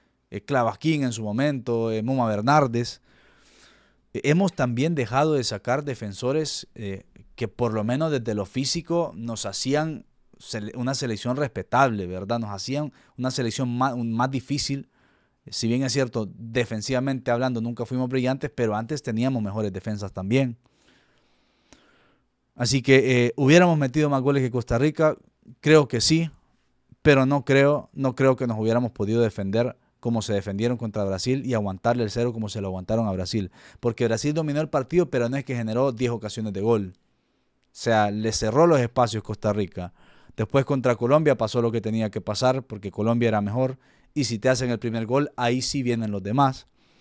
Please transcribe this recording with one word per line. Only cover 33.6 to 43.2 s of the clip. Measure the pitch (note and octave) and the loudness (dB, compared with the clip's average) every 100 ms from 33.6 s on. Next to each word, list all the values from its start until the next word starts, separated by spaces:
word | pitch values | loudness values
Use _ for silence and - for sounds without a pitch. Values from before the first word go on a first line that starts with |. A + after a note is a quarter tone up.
| - - | -20 -6
Porque | A#2+ A2+ A#2 | -4 0 0
Brasil | A2+ D3 D3+ | 0 -2 -2
dominó | D3+ C#3+ | -2 -2
el | D#3 | -2
partido, | D3 B2 F3 E3 | -2 0 0 2
pero | B2+ A#2 | 0 -2
no | C#3 | -2
es | C3+ | -4
que | B2 | -4
generó | A2 A2+ C#3 | -2 0 0
diez | A2+ B2 | 0 -2
ocasiones | A#2 G#2+ A#2 A2 | -2 -6 -6 -6
de | F#2+ | -2
gol. | A2 A2 F#2+ - _ _ _ _ _ _ _ | 2 2 0 -12 _ _ _ _ _ _ _
Sea, | - A#2+ A2 G#2 | -6 0 2 2
le | G#2 A2 | 0 -2
cerró | - A2 B2+ E3+ | -2 0 4 6
los | D3 | 4
espacios | A#2 - A#2 G#2+ | 2 2 0 0
Costa | - G#2+ G#2+ | -6 -4 0
Rica. | G#2 G2 - F2 - - - - - | 0 -2 -6 -12 -14 -20 -20 -12 -6
Después | A2 C#3 C3 | 0 0 2
contra | C#3 B2 A2+ | 0 0 2
Colombia | A#2+ D3+ D3+ B2 | 4 4 4 2
pasó | A2 B2 | 0 0
lo | A#2 | 0
que | A2+ | 0
tenía | G#2+ A2+ G#2+ | -2 -2 -2
que | G2+ | -4
pasar | G2+ G#2 B2+ C3 | -6 0 0 0
porque | - G#2+ G2 | -4 -10 -8
Colombia | - A2 A#2 | -2 0 2